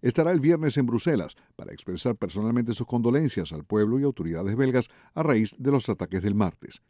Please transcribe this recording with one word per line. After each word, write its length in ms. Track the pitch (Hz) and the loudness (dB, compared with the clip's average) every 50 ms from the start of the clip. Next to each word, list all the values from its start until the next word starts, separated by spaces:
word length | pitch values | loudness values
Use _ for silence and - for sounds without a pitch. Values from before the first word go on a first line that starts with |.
| - | 0
estará 300 | 123 120 - 160 165 185 | 0 2 2 2 2 2
el 80 | 165 | 2
viernes 360 | 135 156 170 160 156 147 120 147 | 4 4 2 4 2 0 0 2
en 80 | 135 | 0
Bruselas 500 | 117 113 113 - 175 156 117 82 - - _ _ _ _ | 2 0 0 0 0 0 0 -2 -4 -10 _ _ _ _
para 180 | - - - - | -16 -16 -16 -14
expresar 440 | - - - 90 87 - 123 117 | -14 -10 -10 -10 -4 -2 -4 -2
personalmente 560 | 104 - 92 87 98 107 110 117 123 120 113 117 | -2 -6 -6 -4 -4 -2 0 0 0 0 -2 -2
sus 160 | - 123 - | -4 -4 -2
condolencias 640 | - 120 117 120 120 143 160 139 - - 87 - 82 | -2 0 2 2 2 4 2 0 0 -2 -6 -6 -8
al 100 | 76 73 | -12 -8
pueblo 380 | _ 107 107 107 104 117 135 | _ 2 2 2 2 2 0
y 20 | 139 | 0
autoridades 540 | 143 131 - 82 82 82 80 92 98 104 | 0 -2 -2 -4 -4 -4 -4 -2 -4 0
belgas 320 | 117 135 131 123 127 113 - _ - _ _ _ | 0 0 2 2 2 0 -2 _ -20 _ _ _
a 80 | - 160 | -4 0
raíz 320 | 160 135 110 110 107 - | 2 4 2 2 0 -2
de 140 | - 123 135 | -4 0 2
los 180 | 139 139 - - | 2 2 2 0
ataques 340 | 104 - 92 85 - 95 90 | -4 -4 -4 -4 -4 -2 0
del 120 | 104 101 | 0 2
martes. 480 | 104 104 87 - _ - - - - _ _ | 2 0 0 -2 _ -20 -20 -20 -20 _ _